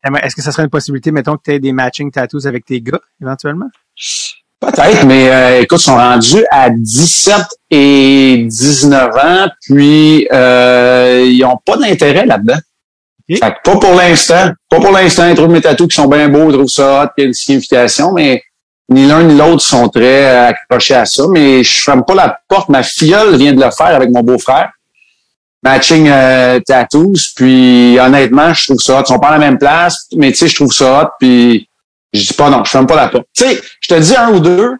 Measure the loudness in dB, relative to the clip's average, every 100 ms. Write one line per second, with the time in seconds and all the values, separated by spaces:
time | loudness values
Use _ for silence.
0 | -6 -6 -8 -10 -10 -6 -4 -6 -8 -8
1 | -6 -6 -6 -8 -6 -6 -4 -4 -6 -8
2 | -12 -8 -8 -8 -8 -10 -10 -10 -8 -12
3 | _ _ -14 -10 -10 -10 -14 _ _ _
4 | -14 -12 -14 -18 _ _ -8 -2 0 2
5 | 2 2 2 2 2 0 0 0 0 2
6 | 2 0 0 0 0 2 0 -2 -4 -2
7 | -2 0 -2 -2 -4 -14 _ 0 2 2
8 | 2 2 2 0 -2 -4 -2 0 2 2
9 | 0 0 0 0 -2 -6 -2 2 2 4
10 | 2 2 0 0 2 2 2 2 2 2
11 | 2 2 2 2 0 -2 -4 -2 -2 0
12 | 0 0 0 -2 -2 -4 -6 _ _ _
13 | _ _ _ -4 -4 -4 -2 0 2 2
14 | 2 0 0 0 0 -4 _ 0 2 2
15 | 2 2 0 2 2 2 0 0 -2 0
16 | 0 2 2 2 2 0 -2 0 0 0
17 | -2 -2 -4 -4 -2 -4 0 0 0 -2
18 | -4 -2 -2 -2 _ _ _ _ _ 2
19 | 4 4 4 4 2 0 0 -2 -2 0
20 | 2 2 2 2 2 -2 -4 -4 0 -2
21 | -2 -2 -2 2 2 2 0 -2 -2 -2
22 | 0 0 0 -4 _ -4 0 -2 -2 -4
23 | 0 2 2 2 2 2 0 0 0 0
24 | 0 0 0 -2 0 -2 -4 _ _ _
25 | _ _ _ _ _ _ -2 -2 0 2
26 | 2 2 2 2 0 -2 0 -2 0 0
27 | 0 -2 -6 -2 2 4 4 4 4 4
28 | 2 2 2 0 0 -2 -2 -4 0 -2
29 | 0 0 0 0 0 0 0 0 -2 -4
30 | -10 -2 -2 0 -2 0 -2 0 0 0
31 | -2 -2 0 2 2 0 -4 _ _ _
32 | _ -8 -8 -2 0 0 -2 -2 0 0
33 | 0 -2 -6 -4 -2 -4 -8 -18 -2 0
34 | 2 0 2 0 2 0 -2 -4